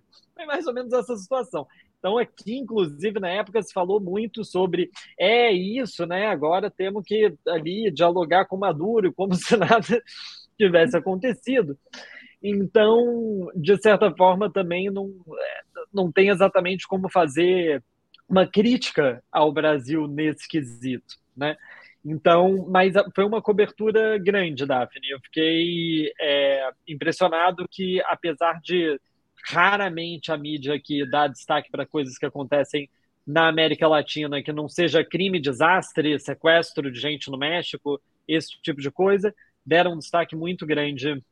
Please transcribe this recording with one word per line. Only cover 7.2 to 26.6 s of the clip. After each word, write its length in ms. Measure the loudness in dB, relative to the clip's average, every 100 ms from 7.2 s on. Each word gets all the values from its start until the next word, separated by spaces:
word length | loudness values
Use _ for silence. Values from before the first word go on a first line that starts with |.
| 2 0 -4
ali 440 | -4 -4 -2 -2
dialogar 560 | 4 4 4 2 2 2
com 100 | -2
Maduro, 560 | -2 -2 0 2 0
como 220 | -2 -2
<laughs> 0 |
se 200 | -2 2 2
nada 460 | 4 2 2 -2 -4 -16 -18 -20 -20 0
tivesse 380 | 4 6 4 2
acontecido." 800 | -2 -2 -4 -4 -2 0 0 -8 _ -20 -20 -20 -20 _
Então, 1080 | -4 -2 2 4 6 4 2 -2 -4 -4 -6
de 220 | -2 2 4
certa 340 | 6 6 4 6
forma, 340 | 4 4 0
também 400 | -2 -2 -2 -4
não, 240 | -6 -8 -12 -16 -10
é, 220 | -8 -10 -16 -18 -6
não 180 | -2 0
tem 200 | 4 4
exatamente 580 | 4 4 4 0 -4 -4
como 220 | -4 0
fazer 720 | 2 2 2 2 2 0 -2 -6 _ _ -20 0
uma 180 | 2 4
crítica 760 | 4 4 2 0 0 0 0 _
ao 220 | 2 2
Brasil 560 | 2 2 0 -2 -4 -4
nesse 400 | -2 -4 -4 -6
quesito, 680 | -6 -6 -8 -8 -8 -10 -20 _ -6
né? 200 | -6 -6 -14 -20 -20 _
Então, 640 | -10 0 4 6 4 0 0
mas 300 | 2 4 2
a, 80 | 0
foi 120 | -2 -2
uma 160 | -2
cobertura 760 | 0 0 0 -2 0 2 0 0
grande, 480 | 0 0 -2 -4
Daphne. 460 | -2 -2 -2 -8 -10
Eu 100 | -10
fiquei, 880 | -8 -2 0 2 0 -2 -2 -2 -2 -4
é, 520 | 0 2 2 0